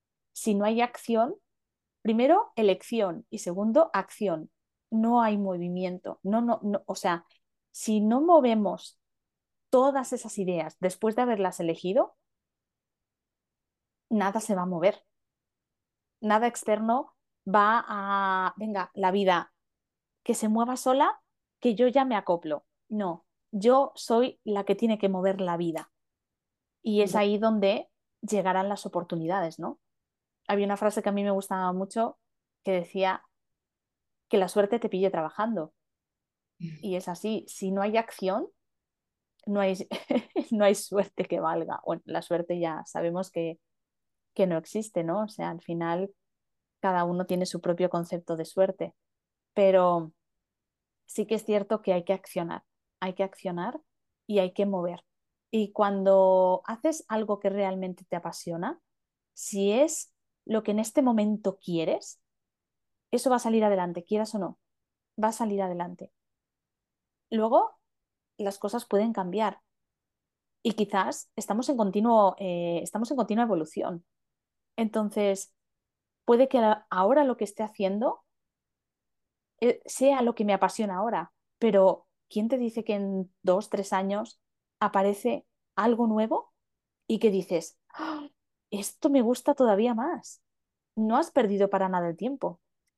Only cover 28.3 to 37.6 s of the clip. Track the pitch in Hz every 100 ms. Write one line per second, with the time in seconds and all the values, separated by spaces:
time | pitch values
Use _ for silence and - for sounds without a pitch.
28.3 | 208 185 185 196 202 202 175 175 170 160
29.3 | 190 165 - 175 - _ _ _ _ _
30.3 | _ - 202 202 202 214 208 202 202 202
31.3 | 196 190 190 185 185 196 226 233 - _
32.3 | _ _ _ - 185 170 190 190 185 _
33.3 | _ _ _ _ _ _ _ _ _ _
34.3 | 208 180 208 202 233 226 185 190 185 156
35.3 | - 220 208 156 _ _ _ _ _ _
36.3 | _ _ - 170 156 202 180 180 170 214
37.3 | 220 - -